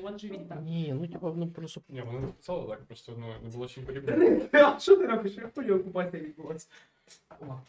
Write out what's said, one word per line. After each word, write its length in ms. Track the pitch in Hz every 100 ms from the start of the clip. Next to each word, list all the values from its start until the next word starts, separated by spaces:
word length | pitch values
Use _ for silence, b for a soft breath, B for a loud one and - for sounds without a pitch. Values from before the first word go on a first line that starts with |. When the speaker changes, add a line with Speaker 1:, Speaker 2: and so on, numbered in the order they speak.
Speaker 1:
от 160 | 196 208
живіть 280 | 208 190 170
так». 120 | 151
Speaker 2:
Ні, 300 | 156 165 156 135
ну, 80 | 170
типа, 240 | 180 170 165
ну, 140 | 170
просто 300 | 170 160 - -
Speaker 3:
Ні, 120 | 135
вони 160 | 113 123
не 60 | 135
написали 420 | - - 131 107
так, 160 | 107
просто, 320 | - 113 - 117
ну, 80 | 117 110
не 60 | 113
було 180 | 120 123
чим 160 | 135 123
порівняти. 640 | 135 - 311 359 - -
Speaker 4:
<laughs> 60 | 294
А 200 | 285 -
що 160 | - 392
ти 100 | 233
робиш? 280 | 220 196 -
Як 160 | 233
тоді 200 | - 220
окупація 500 | 190 185 180 180 170
відбулася? 460 | 156 156 151 160 - b b b _ - _ -
О, 200 | 143 131